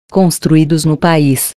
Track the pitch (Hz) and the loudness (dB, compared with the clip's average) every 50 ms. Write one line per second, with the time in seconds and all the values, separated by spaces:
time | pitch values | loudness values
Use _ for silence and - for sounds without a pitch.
0 | _ - - 190 190 170 - - - 175 160 156 156 147 170 156 151 156 151 147 | _ -4 -2 0 0 0 0 -2 -2 0 2 2 2 2 0 -2 0 -2 -2 0
1 | - 170 165 156 147 139 131 123 - - - | 0 0 2 2 2 2 0 -2 -4 -8 -10